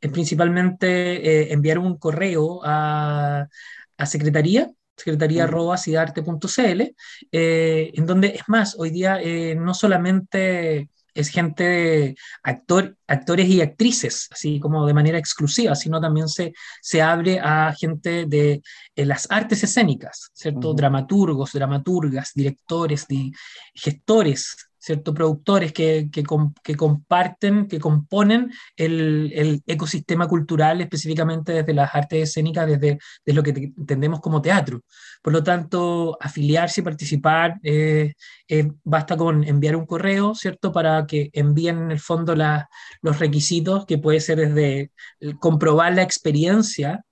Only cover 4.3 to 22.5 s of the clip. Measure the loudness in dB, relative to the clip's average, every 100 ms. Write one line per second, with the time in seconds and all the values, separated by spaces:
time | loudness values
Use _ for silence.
4.3 | 2 4 2 0 -6 _ _ -4 0 0
5.3 | 2 0 0 -2 -2 -2 -2 -2 -4 -6
6.3 | -6 -6 0 0 2 -2 -6 -20 -20 -6
7.3 | 0 2 2 2 0 -2 -2 0 2 2
8.3 | 0 0 2 2 -2 -6 -2 0 0 -2
9.3 | -4 -2 -2 -2 0 2 2 2 0 0
10.3 | -2 -2 -2 -2 -4 -4 _ _ -6 -4
11.3 | -2 -2 0 0 2 2 2 0 -4 -18
12.3 | -10 -8 -8 _ 2 2 -8 _ -4 0
13.3 | 2 4 4 2 2 0 2 -4 -6 -12
14.3 | -8 -6 -4 -2 0 2 4 4 2 -4
15.3 | -4 -2 0 0 0 -2 -2 0 0 -2
16.3 | -4 -8 -8 -20 -18 -4 2 2 2 0
17.3 | 0 2 2 0 0 -4 -4 -4 -4 0
18.3 | 2 2 0 -6 -20 -16 -4 -2 -2 0
19.3 | -2 0 -2 0 2 2 0 -6 -18 -20
20.3 | _ -8 -4 -2 2 2 2 0 2 2
21.3 | 0 -4 -4 -2 -4 -2 -2 0 -4 -6
22.3 | -2 -2